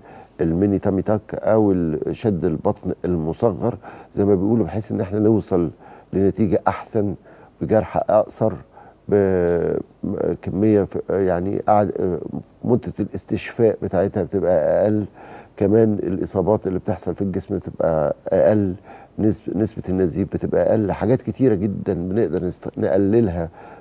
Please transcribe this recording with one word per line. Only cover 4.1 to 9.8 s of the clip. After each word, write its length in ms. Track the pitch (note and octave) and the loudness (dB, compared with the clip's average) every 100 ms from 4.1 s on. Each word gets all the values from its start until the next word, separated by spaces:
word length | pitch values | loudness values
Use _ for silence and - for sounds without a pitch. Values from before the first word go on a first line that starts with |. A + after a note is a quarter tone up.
زي 100 | - | -2
ما 100 | G2+ | 2
بيقولوا، 300 | G2+ G2 A#2 | 2 2 0
بحيث 280 | F2 G2 G2+ | 0 -4 -6
إن 80 | G#2 | -6
احنا 180 | G2+ G#2 | -4 0
نوصل 520 | G#2+ A2 - F#2 E2 - - - - | 2 2 2 0 0 -4 -20 -20 -6
لنتيجة 480 | F#2 G2 F2+ A2 F2+ - | 0 0 2 0 0 0
أحسن 460 | G2 - A2+ G2+ F2+ - - - - | -4 -4 -4 -4 -6 -14 -20 -20 -8
بجرح 360 | - A2 F2+ - - | 0 2 2 -2 2
أقصر، 420 | G#2+ - - A2 E2+ - - - - - G#2 G2 F#2 F2 E2+ E2 D#2+ | 2 2 0 -2 -2 -14 -20 -20 -16 0 2 4 2 2 2 0 -2